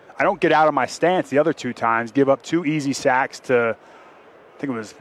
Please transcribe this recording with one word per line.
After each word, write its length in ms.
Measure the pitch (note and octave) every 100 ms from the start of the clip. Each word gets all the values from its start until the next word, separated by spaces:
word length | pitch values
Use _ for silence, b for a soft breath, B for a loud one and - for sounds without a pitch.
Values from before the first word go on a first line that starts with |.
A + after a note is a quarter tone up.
| - -
I 60 |
don't 180 | D3+ F#3+
get 100 | E3+
out 160 | D3+ D#3
of 60 |
my 120 | C#3+ B2
stance 440 | - E3 F#3 C3+
the 100 | C3+
other 140 | D#3
two 180 | - B2+
times, 400 | A#2 A#2 A2+ A#2
give 160 | C3+ C3+
up 160 | C3+
two 220 | - E3 D3
easy 260 | D#3 C#3
sacks 480 | B2+ C#3 B2+ C3 -
to, 360 | - B2 A#2 -
I 800 | - - - - - - - -
think 140 | C#3
it 20 | A#2
was 160 | G#2 -